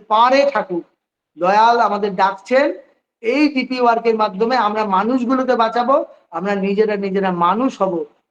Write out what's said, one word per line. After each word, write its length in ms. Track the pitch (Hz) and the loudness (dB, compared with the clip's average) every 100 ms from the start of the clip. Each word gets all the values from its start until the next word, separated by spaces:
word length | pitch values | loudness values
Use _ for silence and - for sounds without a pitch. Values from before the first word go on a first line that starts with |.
| - | -2
পারে 420 | 214 247 269 277 | 2 4 4 2
ঠাকুর। 280 | 214 190 175 - _ _ _ _ 151 | -2 -4 -8 -8 _ _ _ _ -4
দয়াল 420 | 175 208 226 233 | 0 4 4 4
আমাদের 360 | 214 202 202 190 | 0 0 -4 0
ডাকছেন, 560 | 190 190 - 262 311 359 - _ _ _ | -2 -2 -2 0 0 -2 -14 _ _ _
এই 280 | 226 269 302 | -2 0 0
ডিপি 320 | 262 240 254 | 0 -4 0
ওয়ার্কের 360 | 240 226 233 220 | 2 2 0 0
মাধ্যমে 400 | 214 190 233 254 | -2 -2 0 0
আমরা 280 | 208 214 | 0 -2
মানুষগুলোকে 720 | 214 185 214 262 240 262 254 220 | 0 0 0 -2 0 -2 0 0
বাঁচাবো, 480 | 226 240 233 294 349 - _ | 0 0 0 0 -2 -12 _
আমরা 240 | 165 196 | -6 -4
নিজেরা 420 | 202 196 202 214 208 | -2 -2 0 0 -2
নিজেরা 360 | 196 190 190 | -2 -2 -2
মানুষ 500 | 175 175 214 262 - | 0 0 0 -2 -2
হব, 220 | 185 165 151 _ _ | -2 -2 -8 _ _